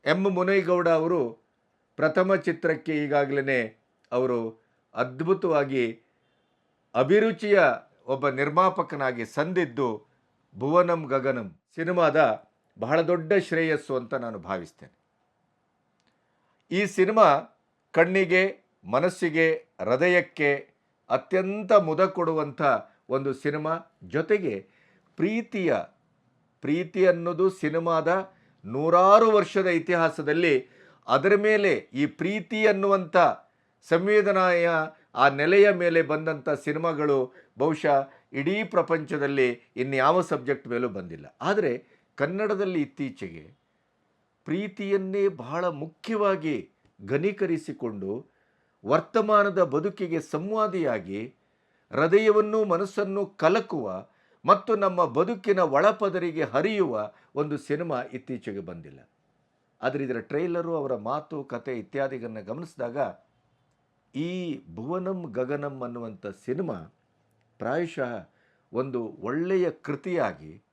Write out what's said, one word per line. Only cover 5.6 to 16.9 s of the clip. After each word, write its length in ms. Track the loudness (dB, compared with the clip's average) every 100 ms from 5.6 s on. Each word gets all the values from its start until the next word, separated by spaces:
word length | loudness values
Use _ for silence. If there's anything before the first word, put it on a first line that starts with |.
| 0 0 -2 -4 _ _ _ _ _ _ _ _ _ 0
ಅಭಿರುಚಿಯ 640 | 4 4 4 0 2 4 4 2 _ _ -6
ಒಬ್ಬ 220 | -2 -2
ನಿರ್ಮಾಪಕನಾಗಿ 960 | -2 0 2 2 0 -6 -4 -4 -4 -6
ಸಂದಿದ್ದು 840 | -4 -2 -2 -2 -2 -4 -4 _ _ _ _ _ -8
ಭುವನಂ 460 | 0 2 2 0
ಗಗನಂ 520 | -2 -2 -2 -4 -8 -16 _ -8
ಸಿನಿಮಾದ 680 | -2 2 2 4 2 0 _ _ _ -10
ಬಹಳ 220 | 0 0
ದೊಡ್ಡ 320 | 2 -2 0
ಶ್ರೇಯಸ್ಸು 640 | 0 0 -2 0 -2 -2 -6
ಅಂತ 180 | -4
ನಾನು 260 | -8 -6 -10
ಭಾವಿಸ್ತೇನೆ. 600 | -8 -8 -8 _ -20 _ _ _ _ _ _ _ _ _ _ _ _ _ _ _ _ _ _
ಈ 140 | -2
ಸಿನಿಮಾ 760 | -2